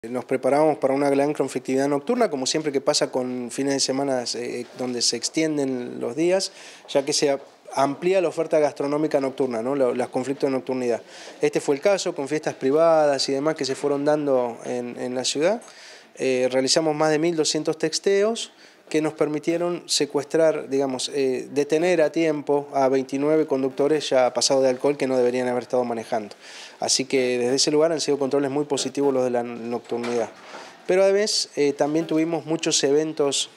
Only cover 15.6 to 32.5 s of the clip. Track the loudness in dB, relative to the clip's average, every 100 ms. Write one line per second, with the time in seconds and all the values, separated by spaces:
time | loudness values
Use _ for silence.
15.6 | -6 -20 -20 -20 -20 -4 0 2 2 2
16.6 | 2 2 2 2 2 4 2 0 0 0
17.6 | -2 -2 -2 0 0 2 2 -2 -10 _
18.6 | -20 -20 -4 -2 -2 -2 -2 0 -2 0
19.6 | -2 -4 -4 -2 0 -2 0 2 4 2
20.6 | -2 0 0 -2 -4 -2 0 -2 -2 -2
21.6 | 0 2 2 2 2 2 0 0 0 0
22.6 | 0 0 2 2 0 -2 2 2 2 0
23.6 | -2 0 2 2 2 2 4 2 2 4
24.6 | 4 2 0 0 0 2 2 2 -2 -2
25.6 | 0 -2 0 -4 -4 -6 -6 -16 -20 -18
26.6 | -20 -8 -2 -2 0 0 2 0 0 2
27.6 | 2 4 2 2 0 0 0 0 0 -2
28.6 | -2 -4 -4 0 0 2 0 0 -4 -8
29.6 | -6 -8 -6 -6 -2 -2 -4 -8 -20 -18
30.6 | -18 -16 0 4 4 4 0 -2 -4 0
31.6 | 0 2 0 0 0 0 0 -2 -2